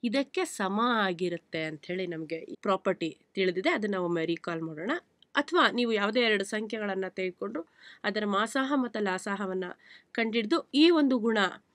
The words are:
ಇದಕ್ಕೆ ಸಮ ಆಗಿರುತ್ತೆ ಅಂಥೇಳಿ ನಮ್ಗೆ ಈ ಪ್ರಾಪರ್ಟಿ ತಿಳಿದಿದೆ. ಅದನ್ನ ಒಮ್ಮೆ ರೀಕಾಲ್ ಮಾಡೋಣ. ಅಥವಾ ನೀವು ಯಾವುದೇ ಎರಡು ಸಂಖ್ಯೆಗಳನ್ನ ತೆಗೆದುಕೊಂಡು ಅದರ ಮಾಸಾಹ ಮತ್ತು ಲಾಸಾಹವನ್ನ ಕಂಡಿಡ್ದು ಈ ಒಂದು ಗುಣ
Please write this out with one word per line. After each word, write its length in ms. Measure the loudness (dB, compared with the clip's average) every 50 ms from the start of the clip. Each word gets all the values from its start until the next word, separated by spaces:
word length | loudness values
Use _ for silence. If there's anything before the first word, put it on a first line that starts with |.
| -2
ಇದಕ್ಕೆ 420 | 0 0 0 0 0 _ -4 -4
ಸಮ 360 | -4 -4 -4 -2 -2 0 0 2 2 2 2 2 0
ಆಗಿರುತ್ತೆ 560 | 0 -2 -2 -4 -4 -6 _ _ -6 -4 -4
ಅಂಥೇಳಿ 440 | -4 -6 -10 -10 -8 -6 -6 -4 -6
ನಮ್ಗೆ 280 | -6 -8 -8 -8 -8
ಈ 200 | -10 -8 -12 -14 -6
ಪ್ರಾಪರ್ಟಿ 560 | -2 0 0 0 _ -2 -2 0 -2 -6 -6 _ _ _ _
ತಿಳಿದಿದೆ. 360 | 0 0 0 0 0 0 0
ಅದನ್ನ 260 | 0 0 0 -2 -2
ಒಮ್ಮೆ 300 | 0 0 0 0 0 0
ರೀಕಾಲ್ 360 | -2 -2 -4 -4 -6 -6 -6
ಮಾಡೋಣ. 300 | -6 -8 -8 -8 -6 -4 -4 -6 -6 _ _ _ -20 _ _ -2
ಅಥವಾ 280 | -2 0 2 4 4 4 4 2
ನೀವು 140 | 0 0
ಯಾವುದೇ 300 | 0 0 0 0 2 2
ಎರಡು 220 | 2 2 2 0 -2
ಸಂಖ್ಯೆಗಳನ್ನ 640 | -4 -6 -6 -6 -6 -6 -6 -4 -4 -4 -4 -4 -6
ತೆಗೆದುಕೊಂಡು 540 | -6 -6 -6 -6 -6 _ -10 -8 -8 -8 -10 _ _ _ -20 -20 -20 -6 -6
ಅದರ 220 | -4 -2 -2 -2
ಮಾಸಾಹ 480 | 0 2 2 2 2 2 -2 0 2 2
ಮತ್ತು 240 | 0 0 0 -2 -2
ಲಾಸಾಹವನ್ನ 640 | -2 -2 -2 -2 -4 -4 -4 -4 -4 -4 -4 -4 -4 -6 -10 _ _ -20 -20 -20 _ _
ಕಂಡಿಡ್ದು 460 | _ -2 -2 0 0 0 0 2 0 0 0 _ 4
ಈ 160 | 6 8 8
ಒಂದು 260 | 8 8 6 4 4 2
ಗುಣ 200 | 2 2 4 4 2 2 0 -6 _ _